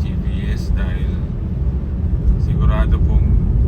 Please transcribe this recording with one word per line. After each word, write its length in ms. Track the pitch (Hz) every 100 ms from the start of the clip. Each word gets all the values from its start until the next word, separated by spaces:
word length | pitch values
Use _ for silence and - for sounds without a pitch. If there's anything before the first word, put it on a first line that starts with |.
G 80 | -
P 400 | - - - -
S 240 | - -
dahil 320 | - 185 - - - - - - - - - - - - - - -
sigurado 560 | - 170 180 175 - -
pong 320 | - - - - - -